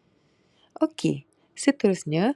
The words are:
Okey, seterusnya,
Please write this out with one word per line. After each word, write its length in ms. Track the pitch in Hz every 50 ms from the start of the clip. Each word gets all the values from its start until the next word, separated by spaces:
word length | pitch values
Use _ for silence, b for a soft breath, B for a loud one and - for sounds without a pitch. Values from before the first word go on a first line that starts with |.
| _ _ _ _ _ _ _ _ _ _ _ _ _ _ _ - 320
Okey, 400 | 311 - - - 160 143 139 - _ _ _ _ _ _
seterusnya, 800 | - - 277 277 - - 202 185 - - 151 151 160 190 247 285